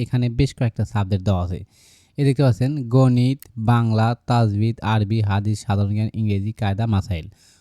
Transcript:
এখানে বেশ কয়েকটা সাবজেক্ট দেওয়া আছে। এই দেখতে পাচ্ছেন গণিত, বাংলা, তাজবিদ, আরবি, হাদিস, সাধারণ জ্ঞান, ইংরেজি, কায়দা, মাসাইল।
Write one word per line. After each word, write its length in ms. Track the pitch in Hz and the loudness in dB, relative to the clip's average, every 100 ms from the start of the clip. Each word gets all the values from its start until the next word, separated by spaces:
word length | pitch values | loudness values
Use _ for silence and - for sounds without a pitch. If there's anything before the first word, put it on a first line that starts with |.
এখানে 260 | 117 127 120 | -2 -2 -2
বেশ 260 | 120 139 - | 0 -2 0
কয়েকটা 260 | 117 - 104 | -4 -2 -4
সাবজেক্ট 400 | 107 95 98 98 | -4 -2 -2 0
দেওয়া 160 | 92 87 | -2 -2
আছে। 140 | 90 - _ _ _ _ - | -8 -12 _ _ _ _ -2
এই 80 | 139 | 0
দেখতে 180 | 131 | 4
পাচ্ছেন 280 | 135 117 131 151 117 131 | 2 2 0 -2 0 4
গণিত, 440 | 131 123 127 139 - 117 | 4 4 2 -2 -8 -4
বাংলা, 580 | 110 117 117 110 113 120 - | 0 2 2 2 0 -2 0
তাজবিদ, 460 | 120 110 101 113 113 107 | 2 2 2 -2 -2 -2
আরবি, 280 | 110 101 113 | 0 0 0
হাদিস, 360 | 101 98 104 104 - | 0 0 -2 -4 -2
সাধারণ 280 | 101 101 | -2 0
জ্ঞান, 160 | 104 110 | -2 -4
ইংরেজি, 380 | - 107 98 104 | -2 -2 -2 -4
কায়দা, 340 | - 101 98 113 | -4 -4 -2 0
মাসাইল। 320 | 98 - 85 87 - _ _ | 0 -2 -6 -8 -18 _ _